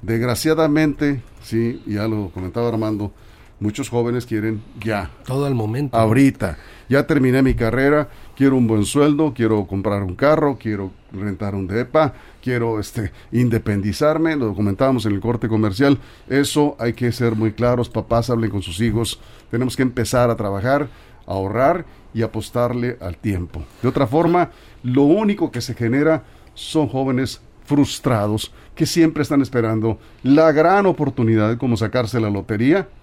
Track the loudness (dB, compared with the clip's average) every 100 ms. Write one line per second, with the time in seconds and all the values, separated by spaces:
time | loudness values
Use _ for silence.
0 | -2 -2 0 -2 0 2 2 4 2 0
1 | -2 -2 -8 -20 -4 -2 -2 -4 -6 -4
2 | -2 -4 -6 -8 -8 -4 -2 -2 -2 -4
3 | -6 -10 -20 -20 -20 -6 -6 -4 -4 -2
4 | 0 -2 -4 -4 -4 -6 -10 -10 -4 -4
5 | -6 -12 -8 -4 -2 -2 -2 -4 -2 2
6 | 4 6 4 2 -6 -6 -16 -20 -2 0
7 | 2 2 4 4 4 2 0 2 2 2
8 | 0 -10 -20 0 2 4 2 2 0 2
9 | 2 4 0 0 0 0 0 -4 -2 -2
10 | -4 0 2 2 0 -2 -6 -6 -6 -12
11 | -16 -8 -8 -6 -6 -4 -4 -4 -2 0
12 | 0 -2 -20 -10 -6 -2 -2 -4 -6 -6
13 | -8 -10 -6 0 2 0 0 -2 -2 0
14 | 0 2 0 0 -2 -2 -2 0 0 2
15 | 0 -2 -2 -2 -2 0 0 2 2 2
16 | -2 -20 -4 -2 0 0 0 0 -6 -2
17 | -4 0 -2 0 -2 0 0 0 -2 -4
18 | -2 -2 0 -2 -2 -4 -8 -2 -2 0
19 | -2 -6 -16 -20 -8 -4 -4 0 -2 0
20 | -2 2 2 0 -2 -2 0 0 -2 -10
21 | -20 -20 -8 -4 -2 2 2 2 -4 -18
22 | -12 -4 -4 -4 -6 -2 -2 -2 -6 -6
23 | -10 -6 -4 -4 -6 -10 -14 -4 -2 0
24 | 0 2 2 2 0 -4 -20 -12 -2 2
25 | 4 4 2 0 -2 -4 -8 -4 0 2
26 | 2 0 -2 -20 -20 -18 -4 -2 0 -2
27 | -2 -2 -4 -8 -20 -20 -2 2 2 0
28 | -2 0 0 -2 -6 -16 -20 -4 -2 4
29 | 2 2 0 0 0 0 0 0 -2 -4
30 | -10 -8 2 6 6 6 4 4 2 2
31 | -2 0 2 2 2 0 -2 0 0 -2
32 | -2 -2 -2 -2 -4 0 2 2 0 -12